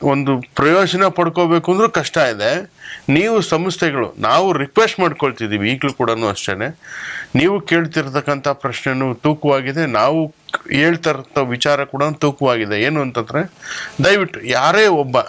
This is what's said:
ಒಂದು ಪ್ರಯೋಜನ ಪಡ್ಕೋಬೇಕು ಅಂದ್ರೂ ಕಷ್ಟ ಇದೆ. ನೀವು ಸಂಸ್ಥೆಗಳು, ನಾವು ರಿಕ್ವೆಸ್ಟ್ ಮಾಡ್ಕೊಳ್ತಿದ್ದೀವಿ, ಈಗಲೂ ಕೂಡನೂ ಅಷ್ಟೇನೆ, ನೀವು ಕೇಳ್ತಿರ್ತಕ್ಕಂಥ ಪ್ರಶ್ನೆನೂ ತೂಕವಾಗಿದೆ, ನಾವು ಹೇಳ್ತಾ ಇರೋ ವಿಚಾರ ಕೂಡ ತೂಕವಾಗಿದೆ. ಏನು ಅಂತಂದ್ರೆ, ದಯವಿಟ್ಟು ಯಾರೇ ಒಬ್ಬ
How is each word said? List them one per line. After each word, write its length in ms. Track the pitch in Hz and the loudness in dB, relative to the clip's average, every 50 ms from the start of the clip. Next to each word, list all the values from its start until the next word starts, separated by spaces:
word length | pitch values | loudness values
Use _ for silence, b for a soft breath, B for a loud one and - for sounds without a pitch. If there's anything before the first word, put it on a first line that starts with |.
| 143 | 0
ಒಂದು 380 | 143 139 139 139 139 135 123 127 - - | 0 0 2 2 0 0 -2 -4 -4 -2
ಪ್ರಯೋಜನ 520 | - 139 151 170 190 190 165 180 185 196 | 2 2 4 4 4 2 2 2 2 2
ಪಡ್ಕೋಬೇಕು 640 | 185 - 180 170 165 160 180 175 165 170 170 165 175 | 2 2 0 0 0 2 2 2 4 2 2 2 2
ಅಂದ್ರೂ 180 | 185 196 226 226 | 2 2 2 2
ಕಷ್ಟ 280 | - 170 139 - - | 2 -2 -4 0 0
ಇದೆ. 540 | 165 143 123 113 101 104 117 147 180 202 - B B B B B B B - | 2 2 2 0 0 0 0 0 -2 -6 -10 B B B B B B B 0
ನೀವು 320 | 135 160 202 226 226 214 | 2 2 2 2 2 0
ಸಂಸ್ಥೆಗಳು, 760 | - - 165 160 180 185 175 - 180 156 139 135 110 - - | 2 0 0 0 0 -2 -2 -2 -2 -2 0 -2 -4 -4 -4
ನಾವು 360 | 101 107 110 131 165 190 196 165 | -2 0 2 2 4 2 2 0
ರಿಕ್ವೆಸ್ಟ್ 460 | 139 139 135 - 214 226 214 - - | -2 -4 0 2 2 2 2 2 0
ಮಾಡ್ಕೊಳ್ತಿದ್ದೀವಿ, 720 | 180 165 143 - 147 135 120 - 113 101 104 104 101 113 | -2 -2 0 -2 -2 -4 -2 -4 -4 -4 -2 0 0 -2
ಈಗಲೂ 220 | 131 131 - 139 131 | -2 -2 -4 -4 -2
ಕೂಡನೂ 340 | - 127 113 113 113 113 | -2 0 0 0 0 -2
ಅಷ್ಟೇನೆ, 520 | 104 95 - - - 95 95 110 143 170 B B B B B B B B B B B - | -2 -2 -4 -6 -6 -4 -4 -6 -8 -8 B B B B B B B B B B B 0
ನೀವು 260 | 127 151 185 202 196 | 2 2 2 0 -2
ಕೇಳ್ತಿರ್ತಕ್ಕಂಥ 880 | - - 165 170 165 156 - 156 139 135 131 147 143 147 143 139 131 | -2 0 0 0 0 0 -2 -4 -4 -2 -4 -4 -2 -2 -4 -2 -2
ಪ್ರಶ್ನೆನೂ 680 | 143 139 - - 131 113 - - 139 131 131 135 131 120 | -4 -4 -2 -6 -6 -6 -4 -4 -4 -2 0 -2 -2 -2
ತೂಕವಾಗಿದೆ, 720 | - - 151 151 151 - 147 139 135 127 131 139 165 160 | -2 0 -2 0 0 0 0 2 2 0 -2 -4 -2 -2
ನಾವು 500 | 135 113 107 117 139 156 160 156 151 - _ _ - - - - - | 0 2 2 2 2 2 0 -2 -4 -6 _ _ -8 -8 -8 -6 -2
ಹೇಳ್ತಾ 380 | 113 139 151 170 170 165 170 160 | 0 2 2 2 2 0 -2 -2
ಇರೋ 360 | 139 135 131 - - 147 135 | -4 -4 -8 -4 -2 -2 -2
ವಿಚಾರ 380 | 123 123 123 - 147 147 139 139 | -2 -2 -2 0 0 0 0 -2
ಕೂಡ 200 | - - 135 143 | -4 -4 -2 -2
ತೂಕವಾಗಿದೆ. 800 | 156 147 - 156 147 135 - 139 131 123 113 107 101 107 104 | -2 -2 0 -2 -2 0 0 0 0 2 0 0 -2 0 0
ಏನು 200 | 117 143 156 151 | 0 0 0 -2
ಅಂತಂದ್ರೆ, 500 | 135 127 120 120 110 107 - - 202 - - B B B B B B B B - 135 | -2 -2 -4 -6 -6 -2 -4 -4 -4 -6 -10 B B B B B B B B 0 2
ದಯವಿಟ್ಟು 400 | 180 202 196 185 - - - 107 | 2 2 2 0 -2 -6 -8 -4
ಯಾರೇ 420 | 123 123 127 135 160 175 208 214 | -2 0 2 2 4 4 4 4
ಒಬ್ಬ 300 | 202 175 147 139 127 123 123 - | 4 4 2 0 2 2 0 0